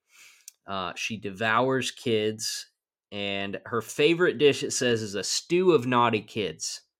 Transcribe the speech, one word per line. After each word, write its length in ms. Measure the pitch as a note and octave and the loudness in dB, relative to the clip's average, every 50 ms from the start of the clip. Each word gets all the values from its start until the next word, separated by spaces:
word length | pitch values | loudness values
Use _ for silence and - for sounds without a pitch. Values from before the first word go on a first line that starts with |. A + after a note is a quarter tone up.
| _ _ _ - - - - _ - - _ _ _ - | _ _ _ -20 -20 -20 -20 _ -20 -20 _ _ _ -10
Uh, 260 | G2 F#2+ F#2 F2 - | -8 -6 -6 -6 -8
she 220 | - - - A#2 G2+ | -6 -8 -8 -8 -8
devours 760 | - G2+ F#2+ F#2 A2+ A2 A2 A#2 B2+ C3 C3 C3 B2 - | -10 -10 -8 -2 0 2 2 2 2 2 0 0 -2 -4
kids, 760 | - - - B2 A2+ G#2+ G#2+ G#2+ A2 A2 A2 - - - - _ _ _ _ _ _ _ _ - | -8 -6 -2 0 0 2 2 0 -2 -4 -6 -8 -8 -8 -10 _ _ _ _ _ _ _ _ -14
and 480 | - G#2 G2+ G2+ G2 G2 G2 G2+ G2 - - | -10 -6 -6 -4 -4 -4 -4 -6 -6 -10 -10
her 160 | - A#2+ A#2 | -6 -6 -6
favorite 560 | G#2+ - - - D3 D#3 E3+ E3 F3+ E3 A2+ A#2+ | -6 -4 -2 2 4 4 4 4 2 0 2 4
dish, 260 | C#3+ C#3+ C3+ C3 C#3+ | 4 4 4 4 -2
it 80 | A2+ | -4
says, 300 | A#2+ - C3+ B2 A#2+ A2 | -2 0 0 2 2 0
is 140 | A2 G#2 G2 | 0 -4 -6
a 80 | G2+ F#2 | -6 -4
stew 480 | - - - - - E3+ F3+ F#3+ F#3 | -4 -4 -4 -4 0 0 2 4 6
of 140 | E3 C#3+ A#2+ B2+ | 4 4 4 4
naughty 340 | B2+ A#2+ A#2+ A#2 A2+ G#2+ | 2 4 4 4 2 0
kids. 600 | G2 - - A2+ G2+ F2 E2 - - - - - _ _ _ _ | -2 -4 -6 -4 -4 -4 -4 -6 -10 -10 -10 -10 _ _ _ _